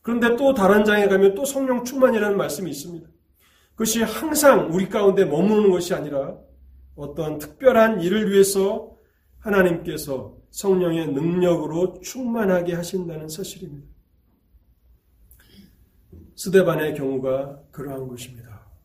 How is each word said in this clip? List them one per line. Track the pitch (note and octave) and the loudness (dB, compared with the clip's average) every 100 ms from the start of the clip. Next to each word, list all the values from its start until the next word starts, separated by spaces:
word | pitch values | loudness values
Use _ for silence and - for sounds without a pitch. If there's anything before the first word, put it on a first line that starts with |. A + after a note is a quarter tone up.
그런데 | - A#3 A#3 A#3+ | -4 0 0 2
또 | C#4 | 2
다른 | C4 F#3+ G#3 | 4 4 4
장에 | G#3+ G#3 G3 | 4 2 4
가면 | F#3+ G3 | 4 4
또 | G3 | 2
성령 | C4+ C4+ C4+ B3 | -4 -4 -2 -2
충만이라는 | A#3+ C#4 B3+ A3+ G#3 G3 | -4 2 2 4 0 0
말씀이 | D3 - F3+ | -2 -6 -8
있습니다. | C3 E3+ E3+ - _ _ _ _ _ _ _ | -8 -12 -16 -18 _ _ _ _ _ _ _
그것이 | A3+ A3+ | -4 -2
항상 | A3 - D#4+ D4+ C#4+ A3+ E3 | -2 -4 -4 4 6 6 2
우리 | E3+ F#3 | -2 -2
가운데 | A#3 G3+ F#3 F3+ | 2 2 4 2
머무는 | D3 G3 G#3+ G#3 | 2 2 4 4
것이 | F3+ F3 | 2 0
아니라 | E3 D3 C#3 C#3 - - - - - - | -6 -4 -6 -6 -10 -20 -20 -20 -20 -20
어떤 | - C#3+ D#3 D#3 D3+ | -16 -14 -8 -8 -8
특별한 | - - C4 A3+ A3 A3 | -12 2 4 6 4 2
일을 | E3+ G#3 G#3+ | 0 0 2
위해서 | G3 G3 G3 F#3+ A3 - - _ _ _ _ | 4 4 4 0 -2 -8 -20 _ _ _ _
하나님께서 | A3 G3+ F3+ E3 E3+ D#3 C#3+ C3+ - - _ | -2 2 2 2 -6 -10 -8 -10 -10 -20 _
성령의 | - G3+ F#3 F3 E3 D#3 | -8 0 0 0 -2 -4
능력으로 | C#3 E3 F3+ F3+ E3 D3+ D#3 F#3 - | -4 -2 0 2 0 -2 -4 -4 -6
충만하게 | - A#3+ B3+ A#3 G3+ F3+ F3 | -16 -10 -6 -2 0 0 -2
하신다는 | E3+ F3 F#3+ F3 D#3 D#3 | -6 -6 -8 -8 -10 -12
사실입니다. | D#3 F#3+ - D#3 C#3+ C#3+ - _ _ _ _ _ _ _ _ _ _ _ _ _ - _ - - _ _ _ _ - - - | -12 -12 -12 -16 -18 -20 -20 _ _ _ _ _ _ _ _ _ _ _ _ _ -20 _ -20 -20 _ _ _ _ -20 -20 -14
스데반의 | - F#3+ E3+ D#3 D#3 | 2 4 4 0 -4
경우가 | C#3+ C3+ C3+ C3+ C3 C#3 - - | -4 -6 -4 -4 -4 -6 -12 -20
그러한 | - C#3 C3+ C3 | -14 -12 -12 -12
것입니다. | A#2+ - - - G#2 - - | -14 -18 -20 -20 -20 -20 -20